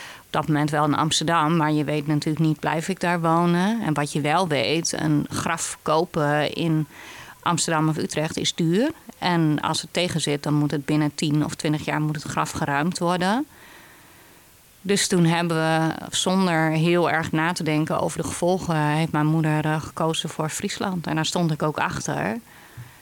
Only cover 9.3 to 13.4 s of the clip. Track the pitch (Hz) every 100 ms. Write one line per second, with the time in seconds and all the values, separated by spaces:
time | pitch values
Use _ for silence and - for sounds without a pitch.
9.3 | 170 156 151 - 156 - - 175 156 147
10.3 | 143 151 147 147 151 139 151 151 - 160
11.3 | 151 147 - 160 151 156 151 151 151 -
12.3 | 147 151 - 147 143 165 170 170 180 180
13.3 | 233